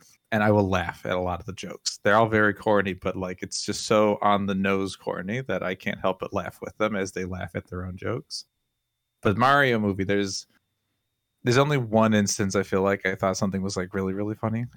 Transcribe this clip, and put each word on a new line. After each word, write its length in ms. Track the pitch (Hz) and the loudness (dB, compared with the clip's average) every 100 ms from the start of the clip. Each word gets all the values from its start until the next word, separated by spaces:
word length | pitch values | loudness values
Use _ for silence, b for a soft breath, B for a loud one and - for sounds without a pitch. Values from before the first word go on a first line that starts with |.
| b b _ | b b _
and 120 | 107 | 0
I 80 | 107 | 4
will 200 | 104 95 | 4 2
laugh 320 | 92 85 - | 0 -2 -6
at 80 | - | -6
a 80 | 92 | -4
lot 200 | 90 87 | -4 -6
of 60 | 101 | -10
the 60 | |
jokes. 480 | 92 92 - - - | -14 -14 -12 -10 -2
They're 140 | 104 107 | 2 4
all 120 | 113 | 4
very 260 | 110 107 | 4 2
corny, 400 | 98 110 101 95 | 2 2 2 0
but, 220 | 90 95 92 | -4 -6 -6
like, 260 | 92 92 | -8 -8
it's 240 | 95 - - | -10 -8 -8
just 180 | 98 - | -6 2
so 320 | 107 107 101 | 4 4 2
on 240 | 104 101 101 | 2 0 0
the 80 | |
nose 420 | 95 98 98 98 - | -2 0 0 -2 -6
corny 460 | - 92 90 123 | -8 -8 -6 -6
that 200 | 135 92 | -6 -4
I 120 | 92 | -4
can't 260 | 95 101 - | -6 -8 -4
help 200 | 95 92 | -4 -4
but 120 | - | -6
laugh 260 | 98 - - | -6 -8 -12
with 140 | - - | -14 -4
them 180 | 107 101 | -4 -2
as 160 | 98 | -6
they 140 | 95 92 | -6 -8
laugh 240 | 90 92 | -8 -10
at 120 | 104 - | -10 -10
their 180 | 90 | -10
own 140 | 92 92 | -10 -8
jokes. 480 | 98 120 - - - _ _ _ _ _ _ _ | -8 -8 -10 -14 -14 _ _ _ _ _ _ _
But 140 | 110 101 | 0 4
Mario 400 | 131 143 135 117 | 4 6 4 2
movie, 260 | 104 95 | 0 0
there's, 420 | 95 101 98 - - _ _ _ _ _ _ _ _ _ | 0 0 0 -6 -12 _ _ _ _ _ _ _ _ _
there's 120 | 120 120 | 2 4
only 220 | 143 143 | 4 2
one 340 | 113 110 110 | 2 4 6
instance 420 | 107 101 - 98 | 4 2 0 0
I 80 | 98 | 0
feel 200 | 95 95 | 0 2
like 240 | 98 98 95 | 2 2 -2
I 80 | |
thought 240 | 95 95 92 | 0 -2 0
something 240 | 101 95 | -2 -2
was, 120 | 95 | -4
like, 200 | 95 90 | -4 -6
really, 180 | 98 95 | -4 -4
really 220 | 98 104 | -4 -6
funny. 320 | 107 110 110 120 | -4 -4 -4 -6